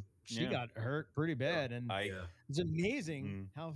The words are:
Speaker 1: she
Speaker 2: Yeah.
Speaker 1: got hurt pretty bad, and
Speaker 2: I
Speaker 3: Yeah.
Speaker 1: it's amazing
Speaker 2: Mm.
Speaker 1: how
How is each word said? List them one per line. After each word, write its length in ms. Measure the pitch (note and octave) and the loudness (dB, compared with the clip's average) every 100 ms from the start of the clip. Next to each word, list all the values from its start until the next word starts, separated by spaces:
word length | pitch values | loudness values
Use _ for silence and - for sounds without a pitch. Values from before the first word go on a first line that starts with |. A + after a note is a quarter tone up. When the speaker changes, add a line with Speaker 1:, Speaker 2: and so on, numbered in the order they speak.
| G2 _ | -10 _
Speaker 1:
she 180 | - A#2 | -6 0
Speaker 2:
Yeah. 80 | D#3 | 2
Speaker 1:
got 200 | D3 A#2+ - | 2 0 -2
hurt 360 | A2+ D3 D#3 | 0 0 -2
pretty 200 | - D#3+ | 0 2
bad, 360 | C3+ C3+ E3+ C3+ | 2 2 2 2
and 180 | A#2+ A#2+ | -2 0
Speaker 2:
I 100 | F#2+ | 0
Speaker 3:
Yeah. 180 | G2+ F#2+ F2 - - | 0 -2 -6 -10 -4
Speaker 1:
it's 100 | C#3+ | 0
amazing 640 | F3 D#3+ F#3+ C#4 D#3+ D3 G2+ | 2 2 2 2 -2 -2 -2
Speaker 2:
Mm. 200 | G2 F#2+ C#3+ | -4 -6 -8
Speaker 1:
how 160 | E3 | -6